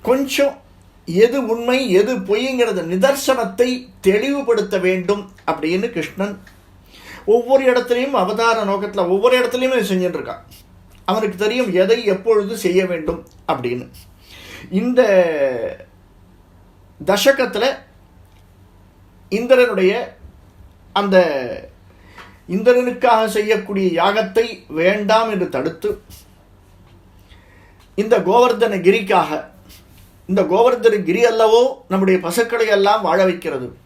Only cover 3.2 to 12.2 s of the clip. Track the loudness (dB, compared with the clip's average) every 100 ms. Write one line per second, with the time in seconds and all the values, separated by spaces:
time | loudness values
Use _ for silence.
3.2 | -2 -2 -4 -2 -2 -2 -10 -2 0 2
4.2 | 0 -2 0 -2 0 -2 -2 -2 -2 -4
5.2 | -6 -10 -8 -4 -4 -4 -4 -6 -8 -6
6.2 | -8 -8 -20 -20 _ -20 -20 -20 -20 -10
7.2 | 2 2 4 4 4 2 0 -2 0 0
8.2 | 0 0 0 0 -2 -4 -4 -4 -2 2
9.2 | 2 2 0 -2 -2 -2 -2 -2 -2 -6
10.2 | -10 -14 -16 -20 -20 -20 -20 -10 -4 -2
11.2 | -2 -2 -2 -2 -2 0 2 2 0 -2